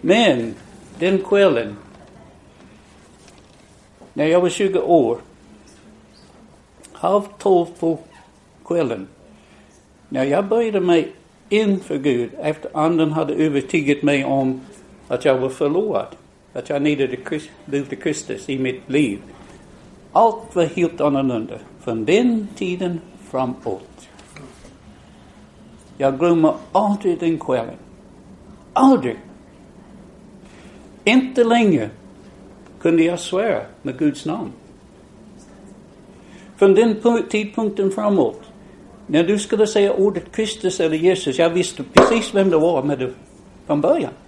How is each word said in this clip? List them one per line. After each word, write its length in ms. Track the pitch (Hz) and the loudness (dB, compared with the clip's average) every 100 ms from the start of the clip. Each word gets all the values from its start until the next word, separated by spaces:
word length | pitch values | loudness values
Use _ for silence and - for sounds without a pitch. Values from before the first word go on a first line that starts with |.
Men 540 | 147 214 220 127 117 107 - - - - | 2 2 4 2 -4 -10 -20 -20 -20 -4
den 200 | 175 190 | 0 0
kvällen, 580 | 190 202 196 123 104 104 - - - - - - _ _ - - _ - - _ - - - - _ - _ _ - | 0 4 4 2 -4 -10 -20 -20 -20 -20 -20 -20 _ _ -20 -20 _ -20 -20 _ -20 -20 -20 -20 _ -20 _ _ -16
när 140 | - 151 | -4 2
jag 140 | 175 | 2
var 80 | 175 | 2
tjugo 300 | - 196 190 | 0 0 0
år, 400 | - 170 117 - - - - - - - - - _ - - - - - _ _ - | 2 4 4 -2 -8 -20 -20 -20 -20 -20 -20 -20 _ -20 -20 -20 -20 -20 _ _ -20
halv 300 | - 175 202 202 - | -6 0 0 -2 -6
tolv 280 | 202 180 170 - | 2 2 2 -4
på 200 | 165 - - - - _ _ _ | -4 -4 -8 -20 -20 _ _ _
kvällen, 440 | - 170 139 110 98 - - - _ - _ _ _ _ _ | -4 -2 -2 -4 -10 -20 -20 -20 _ -20 _ _ _ _ _
när 160 | 131 | -4
jag 240 | 135 147 196 | 0 0 0
böjde 320 | 220 226 208 | 0 0 -2
mig 320 | 180 170 - - _ _ _ | 2 2 0 -10 _ _ _
inför 500 | 208 214 190 - 147 | 0 2 0 -4 -2
Gud 320 | 139 120 120 - | 0 0 -2 -4
efter 320 | 151 151 - | -6 -6 -8
anden 380 | - 156 170 156 | -2 0 2 0
hade 220 | 156 156 | 0 -4
övertygat 680 | - 156 139 131 165 143 143 | 0 0 0 -2 -2 0 0
mig 220 | 147 143 | 2 0
om 360 | 135 135 131 131 - - - - - | 0 0 -2 -4 -10 -20 -20 -20 -6
att 160 | 127 | -2
jag 140 | 147 131 | 0 2
var 100 | 131 | 0
förlorad, 680 | 131 147 160 214 123 - - _ _ _ | -2 -2 -2 -2 -4 -6 -14 _ _ _
att 160 | - - | -14 -6
jag 140 | 143 | -2
needade 340 | 147 147 135 123 | 0 0 -2 -4
Krist-, 340 | - 156 - - | -8 -10 -10 -20
Gud 240 | - 143 139 | -6 -6 -6
till 100 | 139 | -6
Kristus 500 | 165 151 - 110 - | -6 -6 -8 -12 -8
i 100 | 135 | -4
mitt 320 | 131 127 - | -4 -6 -2
liv. 280 | 135 139 101 - - - - - - - - - | 0 0 -2 -12 -20 -20 -20 -20 -20 -20 -20 -2
Allt 420 | - 226 208 - | 2 2 2 -8
var 100 | 180 | -2
helt 360 | 160 - 170 - | -2 0 -4 0
annorlunda 540 | 147 139 135 120 110 107 - - | 0 0 0 -2 -6 -12 -18 -12
från 240 | - 113 | -8 -4
den 440 | 107 196 247 226 202 - | 0 2 2 0 -4 -8
tiden 440 | 185 180 185 170 - - - | -6 -4 -4 -6 -12 -20 -10
framåt. 800 | 131 131 123 - 92 - - - - - - - - - - - - - - - - - - - - - - | -6 -4 -6 -8 -10 -12 -20 -20 -20 -20 -20 -20 -20 -20 -20 -20 -20 -20 -20 -20 -20 -20 -20 -20 -20 -20 -2
Jag 200 | 139 135 | -2 2
glömmer 360 | 175 170 156 - - | 2 4 2 0 -2
aldrig 480 | 185 208 202 190 170 | 0 0 0 -2 -2
den 180 | 165 160 | -2 -4
kvällen. 360 | - 127 113 - - - - - - - - - - | -2 -2 -4 -12 -20 -20 -20 -20 -20 -20 -20 -20 -6
Aldrig! 440 | - 135 262 127 110 - - - - - - - - - - - - - - - - - - | 2 4 4 0 -8 -16 -20 -20 -20 -20 -20 -20 -20 -20 -20 -20 -20 -20 -20 -20 -20 -20 -6
Inte 400 | - 254 254 - | 2 2 2 0
längre 460 | 233 233 214 151 113 - - - - - - - - - | 2 4 2 2 -2 -12 -20 -20 -20 -20 -20 -20 -20 -4
kunde 220 | 170 165 | 0 2
jag 180 | 160 175 | 2 0
svära 420 | - 185 220 139 - - | -4 -2 -2 -2 -6 -12
med 160 | 139 127 | -12 -2
Guds 280 | 151 143 156 | -2 -2 -8
namn. 260 | 190 170 - - - - - - - - - - - - - - - - - - - - - | -8 -8 -14 -20 -20 -20 -20 -20 -20 -20 -20 -20 -20 -20 -20 -20 -20 -20 -20 -20 -20 -20 2
Från 180 | 196 | 6
den 220 | 196 233 214 | 6 4 2
pu-, 320 | 240 233 - | 2 0 0
tidpunkten 640 | 208 208 - 220 202 196 | -4 -4 -4 -4 -2 -2
framåt, 500 | 196 208 196 120 - - - - - - - - | 0 0 2 0 -2 -20 -20 -20 -20 -20 -20 -2
när 180 | 151 | 0
du 140 | 170 208 | 2 0
skulle 280 | 208 214 214 | -2 0 2
säga 260 | 214 202 | 2 2
ordet 400 | 196 196 175 - | 2 0 0 -8
Kristus 480 | - 220 - 185 180 | -6 -6 -4 -6 -2
eller 160 | 165 156 | -2 2
Jesus, 420 | 175 175 - 131 | 2 2 -2 0
jag 120 | 165 | 0
visste 320 | 170 175 - | 2 -4 -6
precis 520 | 139 - - 226 220 | 2 4 4 2 0
vem 160 | 202 190 | 0 2
det 80 | 165 | 4
var 240 | 160 165 | 2 0
med 160 | 147 139 | -2 -2
det 120 | 127 - - - - - - | -6 -8 -20 -20 -20 -20 -4
från 140 | 147 | 0
början. 320 | 170 320 147 - | 2 0 -2 -10